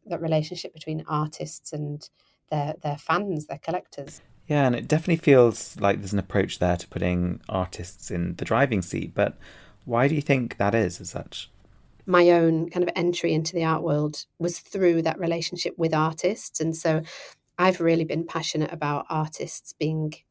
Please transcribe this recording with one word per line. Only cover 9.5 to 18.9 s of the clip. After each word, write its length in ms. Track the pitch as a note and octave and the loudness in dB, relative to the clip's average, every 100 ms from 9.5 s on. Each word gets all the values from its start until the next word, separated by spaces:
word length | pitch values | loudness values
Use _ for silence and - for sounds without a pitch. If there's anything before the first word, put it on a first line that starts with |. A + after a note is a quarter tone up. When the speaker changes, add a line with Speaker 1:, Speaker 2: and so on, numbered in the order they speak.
| - - - - | -20 -20 -18 -4
Speaker 2:
why 220 | A#2 C3+ | 2 2
do 80 | D#3 | 2
you 60 | |
think 340 | - C3+ A#2 - | 0 0 0 0
that 160 | G2+ | 2
is 280 | A2+ F#2 - | 2 0 -2
as 80 | F2+ | -10
such? 400 | - - - - _ - - _ _ - | -10 -10 -14 -16 _ -20 -20 _ _ 2
Speaker 1:
My 240 | F3+ F3 | 6 8
own 400 | F3 E3 D#3+ E3 | 8 6 2 0
kind 140 | F3+ | -2
of 60 | F3 - | -2 0
entry 380 | F3 F3 E3+ | 0 0 0
into 200 | D#3 D#3+ | 0 0
the 120 | F3+ D#3+ | -2 0
art 180 | D#3+ | 0
world 420 | E3 D3 D3+ D3+ - - | 0 0 -2 -6 -12 -6
was 200 | F3 F3 | -4 -4
through 420 | - G3 F3+ E3 | -6 2 4 4
that 180 | D#3+ - | 0 -2
relationship 540 | E3+ E3+ - - - - | -2 -2 -4 -6 -6 -2
with 160 | E3 | 0
artists. 680 | D#3 D#3 D#3+ F3+ A3 - - | 2 0 0 -2 -2 -6 -4
And 140 | D#3+ D#3+ | -4 -2
so 260 | E3 D#3 D#3 - - - _ - | 0 0 -2 -12 -18 -20 _ 0
I've 240 | F#3 F#3 | 2 4
really 240 | E3 E3 D#3+ | 4 2 2
been 200 | D#3 E3+ | -2 -4
passionate 460 | E3 D3+ D#3 D#3 | -6 -4 -2 -4
about 340 | D#3+ D3 | -2 -4